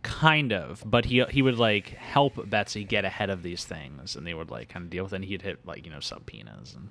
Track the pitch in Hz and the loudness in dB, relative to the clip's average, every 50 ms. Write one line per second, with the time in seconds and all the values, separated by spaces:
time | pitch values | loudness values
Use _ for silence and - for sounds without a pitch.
0 | - - - - 156 156 156 151 147 123 107 92 76 62 76 - - 110 107 120 | -8 -6 -2 4 6 6 6 6 4 2 0 -2 -2 -4 -10 -10 -4 4 4 4
1 | 117 - 123 123 123 - - 139 131 131 123 117 120 110 104 104 98 - - - | 4 6 6 4 4 4 4 4 4 4 6 6 6 6 4 4 0 -2 -12 -14
2 | - - - 143 143 139 - - - 104 110 107 101 - - 107 101 95 113 104 | -8 0 4 4 4 4 2 -2 -6 -2 0 0 0 0 -4 -8 -4 0 0 0
3 | 98 92 - - 107 98 98 90 85 90 87 87 - - - 80 73 65 71 67 | 0 0 -2 -2 -2 -2 -2 -2 -4 -8 -8 -8 -8 -10 -10 -12 -12 -14 -14 -14
4 | - 101 - - 76 87 82 80 82 - 58 58 58 - - 90 87 85 87 90 | -12 -12 -10 -10 -8 -8 -8 -8 -8 -10 -10 -12 -12 -12 -12 -12 -10 -8 -6 -6
5 | 92 98 101 95 95 95 101 90 87 98 82 - - - 80 - - 85 76 71 | -6 -4 -4 -6 -6 -6 -8 -8 -6 -8 -10 -10 -10 -14 -14 -12 -12 -14 -14 -10
6 | - - - - - - - 55 53 55 52 50 60 - - 60 71 - | -10 -10 -10 -12 -16 -16 -18 -16 -18 -18 -18 -18 -18 -18 -18 -18 -18 -16